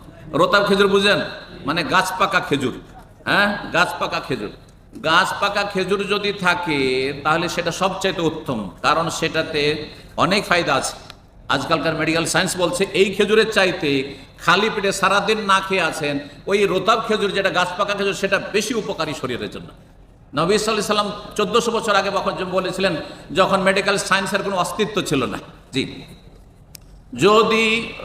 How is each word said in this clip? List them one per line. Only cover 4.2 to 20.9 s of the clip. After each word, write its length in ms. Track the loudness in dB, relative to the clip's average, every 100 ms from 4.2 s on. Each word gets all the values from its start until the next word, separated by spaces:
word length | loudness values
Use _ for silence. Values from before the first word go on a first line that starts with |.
খেজুর। 300 | -4 -6 -6 -12 -20 -20 -20 -6
গাছ 340 | 2 4 2 0
পাকা 220 | 0 0
খেজুর 440 | -2 -2 0 0 0
যদি 260 | 0 -2
থাকে 800 | 0 0 0 0 0 0 0 -2 -2
তাহলে 240 | 0 0 0
সেটা 220 | -2 -4
সবচাইতে 520 | 0 -2 0 -2 0
উত্তম, 480 | -2 -2 -6 -6 -6 -2
কারণ 280 | 0 2 0
সেটাতে 800 | -2 -2 -2 -2 0 0 -2 -6 -16 -8 0
অনেক 300 | 2 2 2
ফায়দা 280 | 0 2
আছে। 220 | 0 -2 -8 -16 -20 -20 -12 -4
আজকালকার 460 | -2 0 0 0
মেডিকেল 320 | -2 0 0 0
সায়েন্স 300 | 0 0 0
বলছে 300 | 0 0 0
এই 220 | 2 2
খেজুরের 380 | 2 2 4 4
চাইতে 600 | 2 2 2 0 0 -2 -8 -18 -4
খালি 260 | 2 2 2
পেটে 180 | 0 -2
সারাদিন 460 | 2 2 2 2 0
না 220 | 2 2 2
খেয়ে 140 | 0
আছেন, 360 | -2 -2 -4 -4 -6 -10 -2
ওই 200 | 2 2
রোতাব 360 | 2 2 2 2
খেজুর 240 | 0 0
যেটা 180 | 0 0
গাছ 180 | 2 0 0
পাকা 160 | -2
খেজুর 200 | -2 -2
সেটা 260 | -2 0 0 0
বেশি 220 | -2 0
উপকারী 400 | -2 -4 -4 -4 -4
শরীরের 300 | -6 -4 -6
জন্য। 160 | -10 -16 -20 -20 -20 -20 -20 -8 -2
নবী 220 | 2 2
সাল্লাল্লাহু 420 | 2 -2 0